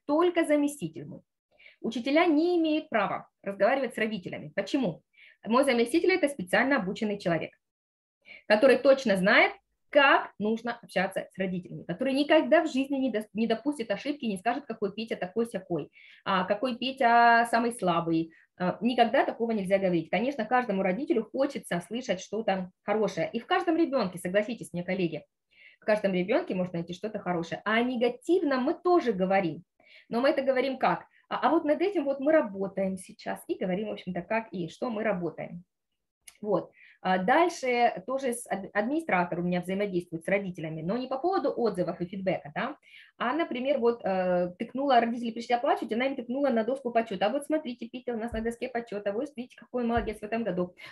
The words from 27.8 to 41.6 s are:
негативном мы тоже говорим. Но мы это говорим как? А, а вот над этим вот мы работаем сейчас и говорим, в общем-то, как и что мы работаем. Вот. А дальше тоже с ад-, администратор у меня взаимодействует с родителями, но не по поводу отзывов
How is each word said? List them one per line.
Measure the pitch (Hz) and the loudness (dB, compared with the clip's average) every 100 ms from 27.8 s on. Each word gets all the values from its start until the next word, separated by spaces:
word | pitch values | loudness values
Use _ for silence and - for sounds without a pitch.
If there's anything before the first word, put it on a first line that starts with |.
негативном | 247 247 240 - - 370 302 262 | 0 0 0 0 0 2 2 0
мы | 254 349 | 0 0
тоже | 359 349 247 | 4 4 4
говорим. | 185 185 196 175 147 - _ _ - - | 0 2 2 0 -4 -14 _ _ -20 -6
Но | 233 | 0
мы | 277 | 2
это | 285 | 2
говорим | 262 254 269 254 | 2 0 0 0
как? | 202 170 - _ - | 0 0 -6 _ -10
А, | - 247 | 0 2
а | |
вот | 320 302 | 2 2
над | 302 | 2
этим | 370 349 277 | 2 0 -2
вот | 269 | 0
мы | 269 | 4
работаем | 320 233 190 190 196 190 190 | 4 2 -4 -6 -4 -4 -4
сейчас | - - 196 190 - | -12 -14 -10 -10 -6
и | 349 | -6
говорим, | 190 180 214 | -2 -2 -4
в | |
общем-то, | 202 - 180 | -8 -6 -6
как | 175 220 220 | -2 -4 -4
и | 196 165 | -8 -8
что | - 247 | -6 -6
мы | 214 | -2
работаем. | 220 185 170 151 156 175 - _ _ _ _ _ - - | -2 -2 -4 -6 -12 -12 -18 _ _ _ _ _ -20 -12
Вот. | 208 175 - _ - _ | -2 -2 -2 _ -20 _
А | 185 185 | 0 2
дальше | 185 294 349 339 262 240 233 - 214 | 4 4 4 2 0 4 2 2 -6
тоже | 262 269 | -4 -2
с | 233 - | -4 -6
ад-, | 196 196 | -8 -4
администратор | 202 226 311 330 185 175 165 | -2 -2 -2 0 0 0 -2
у | |
меня | 175 180 | 0 -2
взаимодействует | 175 190 208 180 - 165 - | -2 -4 -2 -2 -4 -8 -2
с | |
родителями, | 202 190 175 156 160 | -2 -2 -8 -8 -6
но | 160 233 | -4 -4
не | 254 | -4
по | 269 | -2
поводу | 349 381 262 | 0 0 0
отзывов | - | 0